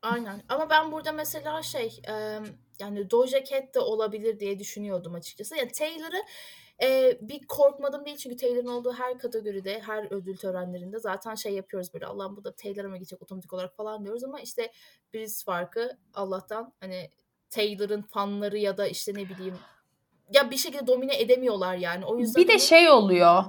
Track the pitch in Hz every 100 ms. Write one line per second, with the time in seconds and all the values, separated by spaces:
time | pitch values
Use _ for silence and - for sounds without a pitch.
0 | 226 240 220 202 - 269 311 311 320 311
1 | 311 311 302 311 294 311 311 294 226 -
2 | - 214 214 214 214 - _ _ 202 202
3 | 196 233 254 269 262 269 262 262 208 214
4 | 214 214 220 208 202 196 202 - 208 185
5 | 170 170 - - 208 311 247 - 302 330
6 | 320 359 427 - - - - _ 262 262
7 | 254 247 214 285 - - 277 277 285 285
8 | 285 294 254 247 254 247 247 240 240 247
9 | 254 247 240 226 208 196 190 214 214 214
10 | 202 196 185 190 196 185 180 180 180 220
11 | 220 190 233 220 214 196 190 196 180 -
12 | - 202 190 202 202 - 208 202 196 185
13 | 185 185 - 190 175 185 180 - 214 214
14 | 202 233 262 277 226 - 226 _ - _
15 | _ 220 220 214 - 175 175 226 240 254
16 | _ - 196 185 190 220 240 _ 190 185
17 | 175 _ _ _ _ - 214 202 202 208
18 | 202 208 202 202 208 208 202 196 202 185
19 | - 202 190 185 185 180 - _ _ _
20 | _ _ _ 269 240 269 277 285 254 254
21 | 269 277 226 254 254 202 185 180 175 180
22 | 185 240 226 240 349 440 - 330 339 269
23 | 196 180 170 175